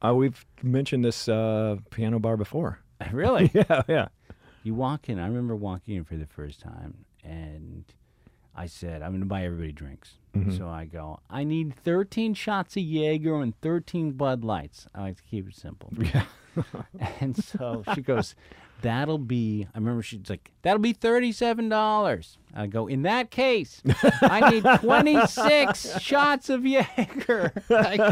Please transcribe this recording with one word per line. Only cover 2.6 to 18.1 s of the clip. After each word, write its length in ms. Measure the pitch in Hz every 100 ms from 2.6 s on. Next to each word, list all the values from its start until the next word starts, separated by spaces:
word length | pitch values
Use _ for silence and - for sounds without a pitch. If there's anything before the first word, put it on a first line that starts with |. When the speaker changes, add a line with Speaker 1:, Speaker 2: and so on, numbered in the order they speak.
| 156 - _ - -
Speaker 2:
Really? 400 | 117 202 254 180
Speaker 1:
<laughs> 20 |
Yeah, 280 | - 208 151 -
yeah. 200 | 156 95 - - - _ _
Speaker 2:
You 100 | 110
walk 340 | 110 131 147 -
in. 120 | 101
I 80 | 90
remember 280 | 120 123 110
walking 400 | 101 90 - 98
in 60 |
for 120 | 80 80
the 100 | 76
first 360 | - 73 78
time, 440 | 82 78 78 92 - _
and 640 | 80 80 78 78 80 82 85 _ _ _ _ _ _ -
I 100 | 87
said, 360 | - 87 80
"I'm 120 | 80
gonna 120 | 95 95
buy 200 | 95 90
everybody 260 | 85 80
drinks." 440 | 71 71 67 - - _ 98
Speaker 1:
Mm-hmm. 220 | 98 92
Speaker 2:
So 100 | 87
I 160 | 82
go, 380 | 80 82 78 76 _
"I 160 | 120 147
need 280 | 160 156
thirteen 600 | 127 - 175 196 - 226
shots 420 | 202 - 196 175 202
of 80 |
Jaeger 560 | 170 156 151 156 156 156
and 160 | 123 107
thirteen 500 | 160 170 - 180 160
Bud 320 | 131 139 127
Lights." 420 | 113 98 71 - -
I 60 | -
like 140 | 98 92
to 80 |
keep 240 | _ 107 95
it 80 | 92
simple. 380 | - - - -
Speaker 1:
<laughs> 60 |
Yeah. 220 | 90 120 - - - - - - - 185 123 -
Speaker 2:
And 200 | 135 127
so 420 | - - 123 113 104 180
she 60 |
goes, 340 | 135